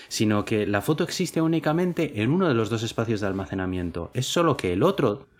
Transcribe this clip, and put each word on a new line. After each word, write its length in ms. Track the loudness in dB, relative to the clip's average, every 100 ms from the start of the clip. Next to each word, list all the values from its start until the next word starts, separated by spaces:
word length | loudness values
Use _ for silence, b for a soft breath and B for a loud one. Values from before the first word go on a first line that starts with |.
| B
sino 360 | 0 2 2
que 220 | 2 0 0
la 160 | 0
foto 200 | 0 0
existe 380 | 0 -2 -2 0
únicamente 800 | 2 2 2 0 0 0 -2 0
en 100 | 0
uno 160 | 2 2
de 60 |
los 160 | 2 2
dos 140 | 0
espacios 400 | -2 -4 -2 0
de 40 | -2
almacenamiento. 840 | -2 -4 -4 -2 -2 -4 -6 -6
Es 140 | -4 -2
solo 320 | 2 2 2
que 160 | 0
el 80 | 2
otro 460 | 2 2 0 0 -8 _